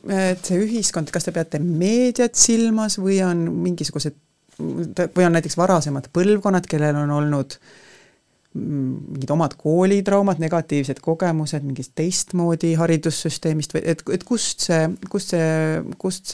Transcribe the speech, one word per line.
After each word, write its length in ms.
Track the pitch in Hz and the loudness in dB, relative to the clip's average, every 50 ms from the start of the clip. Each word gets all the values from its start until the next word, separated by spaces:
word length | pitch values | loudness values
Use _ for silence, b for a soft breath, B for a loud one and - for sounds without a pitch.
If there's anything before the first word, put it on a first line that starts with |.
| - - 196 | -6 -4 0
et 320 | 190 190 185 185 185 - | 0 2 0 0 -2 -2
see 140 | - 180 180 | 0 0 0
ühiskond, 500 | 214 214 233 226 196 - - 175 156 - | 2 0 0 -2 -2 -2 -2 -4 -4 -4
kas 140 | - 170 - | -4 -4 -4
te 60 | - 165 | -2 -2
peate 260 | 170 160 - - 147 | -2 -2 -2 -2 -2
meediat 760 | 160 175 165 156 180 196 226 240 247 247 240 - 240 233 - | 0 0 0 2 2 2 4 4 4 2 2 2 0 2 2
silmas 640 | - - - 226 226 233 226 220 220 214 214 214 - | 2 4 4 4 4 4 2 2 0 0 -2 -2 -2
või 180 | 190 190 196 190 185 | 0 2 2 2 2
on 220 | 180 175 170 170 170 170 - 170 | 2 2 0 0 0 -2 -2 -2
mingisugused, 520 | 180 175 170 156 - - - - 151 147 - _ _ _ _ _ _ _ - | -2 -2 -2 -4 -6 -6 -4 -6 -6 -8 -10 _ _ _ _ _ _ _ -8
või 640 | 156 165 - 165 170 - - - 175 170 - 180 180 | -8 -6 -4 -4 -6 -4 -2 -4 -4 0 2 4 4
on 80 | 170 170 | 4 4
näiteks 240 | 165 160 160 - | 2 0 0 0
varasemad 540 | 165 175 190 185 165 - 151 139 135 135 - - | 0 2 4 4 2 2 0 -4 -6 -6 -4 0
põlvkonnad, 540 | 175 185 202 214 202 - 202 190 180 180 - | 2 4 4 4 4 2 2 2 2 0 0
kellel 300 | - 151 151 151 147 147 | 0 0 2 2 2 0
on 80 | 147 147 147 | 0 0 0
olnud, 400 | 147 147 151 147 139 135 139 - b b b b b b b b b b b b b b _ _ _ _ _ - | 0 2 2 0 0 -2 -4 -8 b b b b b b b b b b b b b b _ _ _ _ _ -10
mm, 640 | - - - 147 139 135 131 127 - 147 - 151 | -8 -6 -4 -4 -2 -2 -4 -4 -6 -8 -10 -10
mingid 180 | 139 131 131 147 | -8 -4 -2 0
omad 220 | 160 165 139 - | 0 0 0 -2
koolitraumad, 800 | - - 151 160 175 185 196 202 202 190 202 196 202 202 202 180 | -4 -2 0 2 4 4 4 4 2 2 2 2 4 4 2 2
negatiivsed 640 | 147 165 160 170 170 160 - 151 143 135 139 131 - | 0 0 0 0 0 0 0 -2 -2 0 -2 -6 -4
kogemused 640 | - 165 165 165 185 175 160 160 156 143 - 147 139 | -2 -2 -2 0 0 0 0 0 -2 -2 -4 -4 -4
mingist 300 | 139 135 131 131 - _ | -6 -6 -6 -8 -8 _
teistmoodi 760 | - 160 180 185 - - - - 180 170 170 165 160 - 165 165 | -2 -2 -2 -2 -2 -4 -2 -2 0 2 2 2 2 2 0 2
haridussüsteemist 960 | 160 165 165 165 156 156 170 151 - - 160 - - - 165 156 156 147 - - | 2 2 2 2 2 2 -2 -2 -2 -4 -6 -6 -2 -2 -2 -2 -2 -4 -4 -4
või 120 | 160 - 170 170 | -2 -2 -2 -2
et, 100 | 170 - - 185 | -2 -2 -2 -4
et 100 | 180 - | -4 -2
kust 400 | - 247 220 - - - - - | -2 -2 -2 -2 -4 -4 -4 -2
see, 180 | - 170 160 160 165 190 - - 190 | 0 2 2 2 0 -2 -6 -8 -6
kust 240 | - 202 - - - | -6 -6 -4 -2 0
see, 480 | 170 160 160 160 160 160 156 156 - - - - | 2 2 2 2 2 0 0 0 -2 -4 -8 -8
kust 320 | - - 190 185 - - - | -6 -4 -4 -4 -6 -8 -6